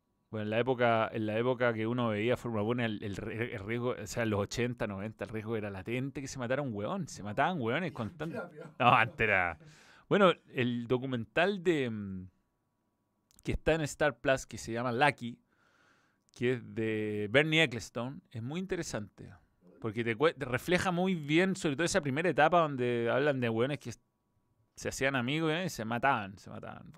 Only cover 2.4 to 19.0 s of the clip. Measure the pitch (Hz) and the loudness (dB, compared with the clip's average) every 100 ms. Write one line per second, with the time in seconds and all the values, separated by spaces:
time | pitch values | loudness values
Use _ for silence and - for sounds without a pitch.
2.4 | 120 110 107 123 117 104 107 92 101 107 | -2 -2 0 0 -2 -4 -6 -6 -6 -6
3.4 | 120 110 98 120 123 - 104 120 113 101 | -6 -6 -6 -2 -2 -4 -6 -2 0 0
4.4 | 101 - 123 123 113 95 107 - 98 110 | 0 -2 -2 -2 -6 -6 -8 -8 -8 -8
5.4 | 107 110 104 95 92 123 139 147 135 135 | -4 -4 -4 -8 -4 -4 -4 -6 -10 -6
6.4 | 117 131 175 101 113 196 139 - 101 107 | -2 -2 -2 -4 -4 -4 -6 -8 -6 0
7.4 | 160 180 113 143 175 127 104 - 160 143 | 0 0 0 0 -2 -6 -8 -6 -8 -8
8.4 | - - - - 120 120 113 - 110 95 | -10 -14 -12 2 6 6 4 2 4 4
9.4 | 87 80 - - - - - 180 185 160 | 2 -4 -14 -20 -20 -12 0 6 6 4
10.4 | - 143 123 120 117 123 135 123 110 160 | -2 -2 0 0 0 0 0 -4 -2 2
11.4 | 185 208 170 156 123 110 98 95 92 _ | 2 2 2 2 0 -4 -6 -8 -12 _
12.4 | _ _ _ _ _ _ _ _ _ - | _ _ _ _ _ _ _ _ _ -12
13.4 | - - - 160 147 - 151 - 143 135 | -6 -2 2 2 0 0 0 0 0 0
14.4 | - - - 117 127 117 147 - 120 - | -2 -12 -8 -4 -2 4 4 2 -6 -10
15.4 | _ _ _ _ _ _ _ _ _ - | _ _ _ _ _ _ _ _ _ -2
16.4 | 123 123 110 104 110 110 107 104 104 131 | 0 0 -4 -4 0 0 0 -2 2 4
17.4 | 156 156 156 113 - 120 123 147 - 113 | 4 4 2 0 -8 -8 -8 -10 -14 -10
18.4 | 120 170 185 180 156 117 | -6 -6 -4 -4 -4 -6